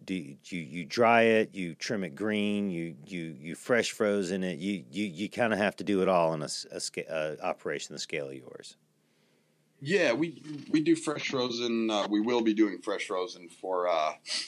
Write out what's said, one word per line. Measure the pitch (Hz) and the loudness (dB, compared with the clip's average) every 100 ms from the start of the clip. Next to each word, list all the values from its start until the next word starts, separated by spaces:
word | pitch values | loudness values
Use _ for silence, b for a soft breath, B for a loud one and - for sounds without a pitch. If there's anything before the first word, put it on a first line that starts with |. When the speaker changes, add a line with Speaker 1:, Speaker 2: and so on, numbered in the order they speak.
Speaker 1:
do, | - | -8
you, | 95 71 71 - 90 | -6 -6 -14 -10 -8
you | 80 110 | -8 -8
dry | 107 - 117 117 | -4 4 6 8
it, | 113 110 110 | 8 6 2
you | 98 87 | -2 -8
trim | 78 - 113 | -6 -6 -4
it | 90 | -6
green, | 69 107 104 104 104 101 | -4 -2 0 0 0 -2
you, | 87 82 67 - | -2 -6 -10 -10
you, | 92 82 67 | -8 -8 -10
you | 78 | -12
fresh | 78 - 123 - | -10 0 0 0
frozen | - 107 101 90 95 | 0 0 2 0 -2
it. | 92 76 | -2 -4
You, | 95 101 - | -4 -4 -6
you, | 95 104 | -6 -6
you | 80 101 | -4 -8
kinda | - 117 101 | -2 0 2
have | 101 - | 0 0
to | |
do | - 98 | 0 2
it | 92 | 4
all | 92 82 | 4 4
in | 80 | 2
a | 71 | -4
s-, | - - | -8 -8
a | 87 | -8
sca-, | - - 73 | -8 -8 -6
uh, | 78 76 73 | -2 -4 -4
operation | 90 - 90 73 - | -4 -4 -4 -6 -8
the | 73 | -10
scale | - 80 69 | -6 -6 -6
of | |
yours. | 67 - - - - _ _ _ _ _ _ _ _ _ _ | -10 -14 -18 -18 -20 _ _ _ _ _ _ _ _ _ _
Speaker 2:
Yeah, | 139 190 156 | 0 2 4
we, | 120 170 131 151 147 - | 2 0 -4 -12 -12 -2
we | 156 | 0
do | 156 160 | 4 2
fresh | - 147 - | 2 -4 -2
frozen. | 135 123 117 120 113 113 | -2 0 0 0 0 2
Uh, | 104 98 | 2 2
we | 104 | 2
will | 110 120 | 4 4
be | 113 | 4
doing | 104 107 90 | 4 4 2
fresh | - 95 - | -4 -4 -2
frozen | 95 92 90 85 | -2 -2 -8 -18
for, | - 95 92 90 | -12 -4 0 2
uh, | 82 78 78 B B | 2 0 -2 B B